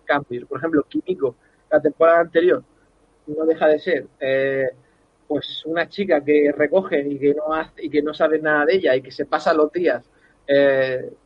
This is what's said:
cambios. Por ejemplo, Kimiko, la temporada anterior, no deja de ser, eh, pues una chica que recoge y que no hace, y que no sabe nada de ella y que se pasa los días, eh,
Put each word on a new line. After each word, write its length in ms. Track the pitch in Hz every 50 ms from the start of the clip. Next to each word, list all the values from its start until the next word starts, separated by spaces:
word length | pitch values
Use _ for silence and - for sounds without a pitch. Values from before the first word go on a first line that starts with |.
| _
cambios. 400 | - 147 143 143 - 123 120 120
Por 140 | - 139 131
ejemplo, 260 | 143 165 160 147 135 -
Kimiko, 460 | - 311 - - 185 - 139 127 - _ _ _ _ _ _ -
la 100 | 156 151
temporada 400 | 143 156 143 - 165 165 165 170
anterior, 420 | 170 165 - 170 170 180 156 127 - _ _ _ _ _ _ _ _ _ _ _ _
no 180 | 151 151 156 156
deja 200 | 160 160 165 180
de 120 | 156 151 151
ser, 260 | - 190 165 135 - - _ -
eh, 480 | 143 135 135 135 135 139 135 135 135 127 127 _ _ _ _ _ _ _ _ _ _
pues 380 | - 151 143 - - - - -
una 220 | 156 165 170 160 160
chica 340 | - - 202 196 165 147
que 300 | 139 143 151 147 147 143 147
recoge 440 | 147 151 143 160 190 190 190 170 143 139 143
y 100 | 143 131
que 160 | 135 143 143
no 180 | 151 151 156
hace, 320 | 156 160 160 - _ - -
y 60 | 151
que 100 | 139 151
no 140 | 147 151 151
sabe 240 | - 170 156 156 156
nada 260 | 156 156 151 147 147
de 100 | 156 185
ella 180 | 190 185 143 131
y 80 | 131
que 80 | 131 -
se 140 | - - 143
pasa 260 | - - 151 - 185
los 200 | 165 156 151 151
días, 360 | - 175 180 151 123 117 - _ _ _ _ _ _ _ _
eh, 640 | - 139 139 139 139 135 135 131 131 127 127 - - - - _